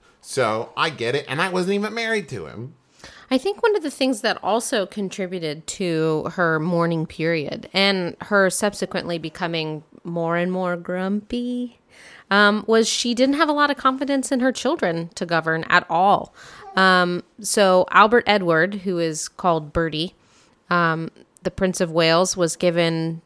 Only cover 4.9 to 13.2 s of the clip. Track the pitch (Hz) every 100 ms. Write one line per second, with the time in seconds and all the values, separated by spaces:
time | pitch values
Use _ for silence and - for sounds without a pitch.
4.9 | 214 190 - 185 185 156 151 - - 180
5.9 | 160 160 156 - 185 170 160 165 170 170
6.9 | 165 160 - 160 165 139 - - 190 196
7.9 | 196 170 - - 202 190 - 185 185 185
8.9 | 185 170 170 156 - 175 165 156 156 -
9.9 | - 175 170 165 170 180 185 180 175 170
10.9 | 180 190 208 208 240 247 247 240 _ _
11.9 | - - - - 202 208 214 208 226 220
12.9 | - 240 226